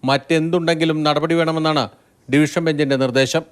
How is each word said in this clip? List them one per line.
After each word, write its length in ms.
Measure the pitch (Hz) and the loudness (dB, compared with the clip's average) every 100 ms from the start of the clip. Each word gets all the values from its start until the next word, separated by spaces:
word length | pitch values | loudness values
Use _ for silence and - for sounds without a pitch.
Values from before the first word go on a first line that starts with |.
| 131 | 0
മറ്റെന്തുണ്ടെങ്കിലും 880 | 139 - 165 160 175 165 165 160 156 151 | -2 0 0 0 0 0 0 0 0 0
നടപടി 280 | 147 160 165 | 0 0 0
വേണമെന്നാണ് 440 | 165 160 156 151 110 - _ _ - | 0 0 0 0 -2 -8 _ _ -2
ഡിവിഷൻ 300 | 135 151 - 165 | 2 2 0 -2
ബെഞ്ചിന്റെ 300 | 147 147 135 | 0 0 0
നിർദ്ദേശം. 400 | 131 123 131 160 160 | 0 0 0 -2 -6